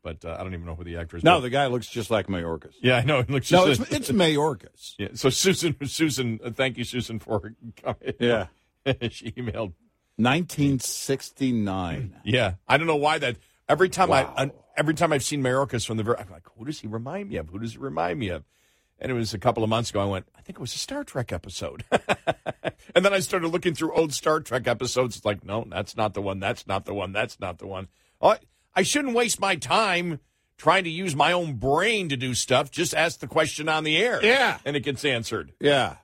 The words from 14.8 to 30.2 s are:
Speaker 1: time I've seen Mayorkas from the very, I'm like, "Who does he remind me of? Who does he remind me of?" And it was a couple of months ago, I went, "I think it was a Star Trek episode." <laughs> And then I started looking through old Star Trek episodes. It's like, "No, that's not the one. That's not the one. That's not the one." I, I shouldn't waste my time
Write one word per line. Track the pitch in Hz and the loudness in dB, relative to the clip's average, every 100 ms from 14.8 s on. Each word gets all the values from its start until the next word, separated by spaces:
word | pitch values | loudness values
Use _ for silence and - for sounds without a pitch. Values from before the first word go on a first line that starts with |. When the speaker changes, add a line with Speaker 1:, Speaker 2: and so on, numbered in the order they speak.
| 151 | 0
Speaker 1:
time | 151 165 | 2 2
I've | 147 | 2
seen | - 147 | 0 0
Mayorkas | 131 131 139 123 - | 2 2 0 -2 -2
from | 113 | -2
the | |
very, | 107 117 | 0 -2
I'm | 98 | -4
like, | 82 _ - | -18 _ -16
"Who | 120 | -12
does | 156 | -10
he | 110 | -8
remind | 110 123 185 202 | -8 -8 -10 -8
me | 90 | -8
of? | 78 | -8
Who | 95 | -8
does | 113 | -10
he | 113 | -8
remind | 135 151 175 165 | -8 -4 -2 -2
me | 104 | -4
of?" | 82 - _ _ _ _ _ | -6 -10 _ _ _ _ _
And | 131 | -4
it | 123 | -2
was | 110 | -2
a | 101 | 0
couple | 123 113 | 0 2
of | 110 | 2
months | 110 113 | 0 0
ago, | 101 | 0
I | 101 | 0
went, | 95 - _ | -2 -8 _
"I | |
think | - 185 | -18 -12
it | |
was | 120 | -10
a | - | -8
Star | - 277 | -8 -8
Trek | 285 139 117 | -6 -6 -4
episode." | 90 - - 78 67 - | -6 -8 -10 -10 -10 -2
<laughs> | - - - - - - - - - - 175 | -2 0 -2 -2 -4 -8 -8 -10 -10 2 4
And | 196 | 4
then | |
I | 196 | 2
started | 170 190 165 | 0 -2 0
looking | 170 175 143 | 0 -2 -2
through | 156 | 0
old | 160 160 | 0 0
Star | 135 160 156 | 0 2 2
Trek | - 117 120 | 0 -2 0
episodes. | 120 120 127 127 - | -2 0 0 -2 -2
It's | 107 | -4
like, | 98 | -4
"No, | 90 107 - | -4 -6 -4
that's | 87 101 - | -8 -8 -2
not | 107 95 | -2 -2
the | |
one. | 98 95 | -4 -2
That's | 95 - - | -4 -4 -4
not | 98 - | -4 -4
the | 101 | -6
one. | 92 | -4
That's | 98 117 - | -4 -4 -6
not | 95 87 | -10 -10
the | 98 | -12
one." | 95 95 _ _ _ | -10 -12 _ _ _
I, | 175 220 _ _ _ 185 | 2 2 _ _ _ -2
I | |
shouldn't | 190 285 277 233 | 0 0 0 0
waste | 240 - | 0 0
my | 196 180 | 0 -2
time | - 190 214 175 175 151 | 2 2 2 0 -2 -6